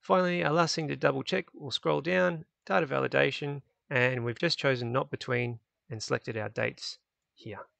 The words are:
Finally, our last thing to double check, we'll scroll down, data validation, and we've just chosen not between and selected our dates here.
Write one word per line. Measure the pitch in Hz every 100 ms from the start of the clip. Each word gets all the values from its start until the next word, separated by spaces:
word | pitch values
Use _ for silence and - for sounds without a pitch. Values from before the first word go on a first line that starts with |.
Finally, | - 190 180 175
our | 156
last | 156 165
thing | - 151
to | 139
double | 143 135
check, | 135 190 -
we'll | - 147
scroll | - 160 147
down, | 147 185 180 170 - _ -
data | 196 151
validation, | 135 131 135 143 135 147 143 - _ _
and | 135 127 127
we've | 117 117
just | 170 -
chosen | 143 127 120
not | 123 143
between | 131 - 123 120 120 _ _ _
and | 113
selected | - - - 110
our | 107
dates | 113 120 123 - - _ _ _
here. | _ 117 98 - _